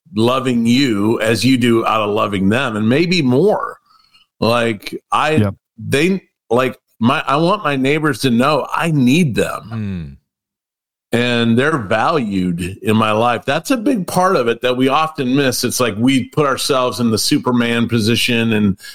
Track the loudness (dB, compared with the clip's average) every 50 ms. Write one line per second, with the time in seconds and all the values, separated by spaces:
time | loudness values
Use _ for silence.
0 | _ -8 -2 0 2 2 2 0 0 0 0 0 2 2 2 2 2 2 0 0
1 | 0 0 0 0 0 0 0 2 2 2 2 2 2 2 2 2 2 0 0 0
2 | 0 -2 -2 -2 -2 -2 -2 0 0 0 0 0 -2 -2 -4 -2 0 2 2 2
3 | 2 0 0 0 2 2 2 4 4 2 2 0 -4 -8 -12 -16 _ _ _ _
4 | _ _ _ -20 _ _ _ _ 0 0 2 2 0 -2 -4 -6 -8 -12 -12 -12
5 | -8 _ -2 0 0 2 2 0 0 0 -4 -8 _ _ _ -14 -6 -2 0 0
6 | 0 0 -2 -4 -6 _ _ _ _ _ 0 0 0 -2 -4 -8 _ _ _ _
7 | 0 0 0 0 0 0 0 2 2 2 0 0 -2 -2 -2 0 0 0 0 0
8 | 0 -2 -2 -2 -2 0 2 2 2 2 0 0 -2 -4 -4 -4 -2 0 2 2
9 | 4 4 4 4 2 2 0 -2 -2 -2 -4 -8 -10 -10 -8 -8 -6 -6 -8 -8
10 | -10 -12 -16 -20 _ _ _ _ _ _ _ _ _ _ _ _ _ _ _ _
11 | _ _ -2 0 0 2 0 0 2 2 2 2 2 2 0 -2 -2 -2 0 0
12 | 0 0 0 0 -2 -2 -2 -2 -2 -2 -2 -4 -6 -8 -8 -6 -2 0 2 2
13 | 2 2 2 2 2 0 0 -2 -2 -4 -4 -4 -2 -2 -2 0 0 -2 -2 -2
14 | -4 -2 0 0 2 2 2 2 0 0 -2 0 -2 -2 0 2 0 2 2 0
15 | -2 -2 -4 -6 -4 0 0 0 0 0 -2 -2 -4 -4 -2 0 -2 -2 0 0
16 | 0 2 2 2 -2 -2 -2 -2 0 0 0 -2 -2 0 0 0 0 -2 -2 -2
17 | 0 0 0 0 0 0 0 0 0 0 0 0 0 0 0 0 0 0 0 0
18 | 0 2 0 0 0 0 0 0 0 0 0 2 2 0 -2 -4 -10 -20